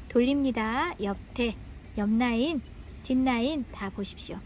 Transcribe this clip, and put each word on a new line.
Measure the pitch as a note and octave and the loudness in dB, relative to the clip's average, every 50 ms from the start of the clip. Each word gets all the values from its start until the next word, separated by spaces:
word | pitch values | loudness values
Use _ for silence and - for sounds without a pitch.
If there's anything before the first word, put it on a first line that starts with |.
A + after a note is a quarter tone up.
| - - | -14 0
돌립니다. | - A#3+ A#3+ B3+ C#4+ C#4+ C#4 C4+ A3+ A3+ A3 A3 A3+ C4 D#4 F4 E4 - G#3+ | 4 4 6 6 4 4 4 2 2 2 0 0 0 0 0 -2 -2 -2 -2
옆에, | G3+ G3 - - - - - A#3+ A#3 G3+ - - - - - - - - A3 | -2 -2 -4 -6 -10 -4 -2 0 0 -2 -4 -10 -14 -14 -14 -16 -8 -4 0
옆 | G#3 G#3 | 2 4
라인, | A3 A3+ B3 B3 A#3 A3+ B3+ D#4+ E4+ C4 - - - - - - - - - | 4 4 4 4 4 2 2 2 0 -2 -4 -6 -14 -14 -14 -14 -14 -14 -4
뒷 | - C4 B3+ | 0 2 4
라인 | C4 C4 B3 A#3 A3+ C#4 D#4+ D4+ A#3 - - | 4 4 4 4 2 2 0 0 -4 -4 -6
다 | - G#3 G3 | -6 -6 -6
보십시오. | F#3+ - G3+ - - - - - D#3+ - - | -4 -4 -6 -6 -6 -8 -8 -8 -8 -10 -10